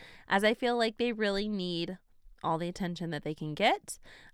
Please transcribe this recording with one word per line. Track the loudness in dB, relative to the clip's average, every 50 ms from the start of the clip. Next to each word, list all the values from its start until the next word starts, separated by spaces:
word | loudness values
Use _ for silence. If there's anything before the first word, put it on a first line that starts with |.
| -20 -20 -20 -20 -4 0
as | 2 4 4
I | 4 4
feel | 2 2 0 2
like | 2 2 0 0 0
they | 0 0 0
really | 0 0 0 2 0 0 -2
need | -2 -2 -2 -2 -2 -2 -2 -4 -6 -8 _ _ _ -20 -20 -20 -14 -6 -2
all | 0 0 0
the | -2 -4
attention | -4 -4 -4 -4 -4 -4 -4 -4
that | -4 -4 -4
they | -6 -6
can | -4 -6 -4 0
get, | 2 4 4 4 2 -2 -8 -16 -16 -18 -20 -20 -20 -20 -20